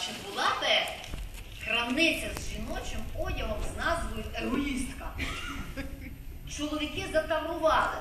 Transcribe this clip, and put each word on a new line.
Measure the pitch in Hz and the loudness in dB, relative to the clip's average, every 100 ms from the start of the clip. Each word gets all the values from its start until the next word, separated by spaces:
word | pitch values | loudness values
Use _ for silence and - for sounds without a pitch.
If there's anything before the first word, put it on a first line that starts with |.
| - | -2
чи | 220 403 | -4 -4
була | 254 - - | 2 2 4
би | 277 214 - - - - - - - - 220 | 4 4 4 -4 -6 -4 -6 -8 -10 -8 -2
крамниця | 233 247 262 320 - 320 - | 0 2 6 6 4 0 -2
з | - | -2
жіночим | 220 220 - - - - - | -2 -2 -2 -2 -2 -2 -2
одягом | - - 220 208 - | 0 0 0 0 -2
з | - | 0
назвою | 294 330 220 220 214 | 2 2 0 -2 -4
«Егоїстка». | 226 226 277 285 254 - - - - - - - - - 269 - - - - - - - - | -4 0 0 0 0 -2 -4 -6 -4 -4 -2 -4 -6 -6 -6 -6 -6 -8 -8 -10 -8 -8 -4
Чоловіки | 302 302 294 349 381 | -2 0 -2 -2 2
затаврували | 320 311 311 311 339 311 - - - | 2 4 0 0 4 6 6 4 0